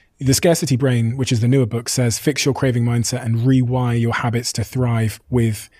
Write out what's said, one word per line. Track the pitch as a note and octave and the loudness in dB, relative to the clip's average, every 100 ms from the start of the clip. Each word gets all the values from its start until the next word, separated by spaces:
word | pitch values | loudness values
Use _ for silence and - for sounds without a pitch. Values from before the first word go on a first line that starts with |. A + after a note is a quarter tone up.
| _ - | _ -6
The | C3+ | 0
Scarcity | C3 F3+ E3 D#3 B2 | 2 2 2 2 0
Brain, | C3+ A#2+ A2+ C3+ | 2 0 0 -2
which | B2 | 0
is | A#2 | 2
the | A#2+ | 2
newer | C3+ A2+ | 2 2
book, | A#2 A#2 | -2 -4
says, | - A#2+ G#2+ | -2 0 0
"Fix | - C3 | -2 -2
your | C#3+ | -2
craving | B2+ C3+ A#2+ | 0 0 0
mindset | A#2+ A#2+ A2+ B2 | 0 0 -2 -4
and | A#2 A2+ | -2 0
rewire | B2+ C3 A#2+ B2+ B2 A#2 | 2 4 2 0 0 0
your | A#2 | 0
habits | - A#2+ A#2 B2 | 0 -2 -2 -4
to | - | -6
thrive | G#2+ B2+ B2 A#2 A2 - - | -6 -2 0 0 0 -4 -2
with | B2+ A2+ G#2+ - _ | 0 0 -2 -10 _